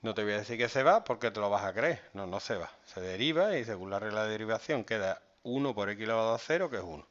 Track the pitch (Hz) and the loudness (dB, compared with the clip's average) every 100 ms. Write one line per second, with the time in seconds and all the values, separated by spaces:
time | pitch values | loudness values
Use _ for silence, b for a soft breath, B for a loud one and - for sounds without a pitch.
0 | 110 110 107 104 107 117 120 135 135 208 | -2 -2 0 0 -2 0 0 4 6 6
1 | - 117 120 107 101 101 98 95 143 160 | 4 -2 -2 0 2 2 0 0 0 0
2 | - 98 95 95 - 107 82 - - - | -6 -10 -6 -6 -4 -4 -4 -12 -16 -8
3 | 92 92 135 160 196 180 110 101 95 98 | -6 -2 0 2 2 2 -2 -6 -2 -2
4 | 107 107 107 107 110 110 - 147 107 110 | -2 0 0 -2 -2 -2 0 -2 0 0
5 | 95 92 _ _ 123 127 139 107 101 104 | 0 -2 _ _ -4 0 0 0 -2 -2
6 | 110 113 110 117 - 165 180 117 92 85 | 0 2 4 2 2 0 0 -4 -6 -10
7 | - | -14